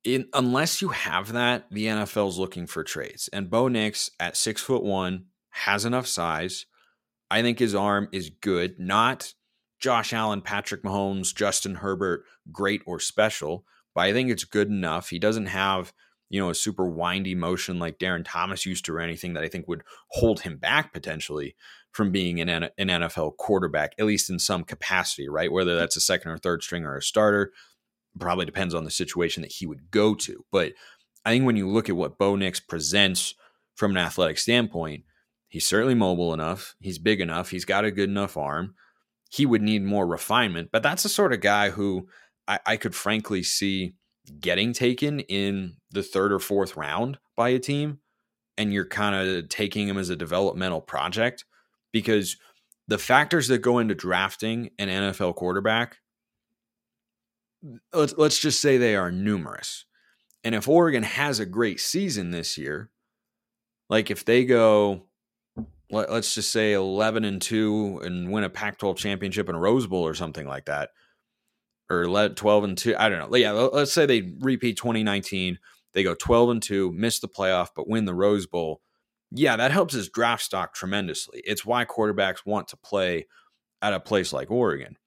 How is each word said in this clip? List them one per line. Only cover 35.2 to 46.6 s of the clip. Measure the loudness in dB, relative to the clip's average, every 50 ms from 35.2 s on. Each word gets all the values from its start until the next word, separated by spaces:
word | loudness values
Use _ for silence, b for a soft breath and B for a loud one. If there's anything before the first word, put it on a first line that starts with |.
| _ _ _ _ _
he's | _ -8 -4 -2
certainly | 2 2 2 4 4 4
mobile | 4 4 2 2 0 0 -2 -2
enough. | -2 -4 -4 -6 -6 -10 -16 -18 _
He's | -10 -10 -10 0
big | 2 2 2 2
enough. | 0 -2 -2 -4 -4 -6
He's | -8 -8 -2
got | 0 0 2 2
a | 0
good | 0 0 -2 0
enough | 0 -2 -2 -4 -4
arm. | -6 -4 -4 -4 -4 -6 -8 -10 b b b b b b b _ _ _ _
He | -2 0 2
would | 4 4 4
need | 4 2 0 0 0
more | 0 0 0 0
refinement, | 0 -2 -4 -2 0 2 2 2 2 -2 -6 -6 -2
but | -2 0 0
that's | 0 -2 0 -2
the | -2
sort | 2 2 2 2 2
of | 2
guy | 2 2 4 4 2 0
who | 0 0 -2 -2 -2 -2 -6 b b b b b b _ _
I, | -4 -4 -2 0
I | -2 -2
could | -2 -2 -6 -6
frankly | -4 -2 0 -2 -2 -2 -2 -4 -2 -2
see | -2 -2 -2 -2 -2 -2 -2 -4 -6 -8 _ _ _ _ _ _ -20 -18 -6
getting | -2 0 2 2 2 0 0
taken | 2 2 2 2 2 -2 -2 -2 -4
in | -6 -4 -2 0 0 0 -2 -2 -6 -8 -12 _ _ _
the | -6 -6 -6
third | -2 0 2 4 4
or | 2 0
fourth | 0 0 0 0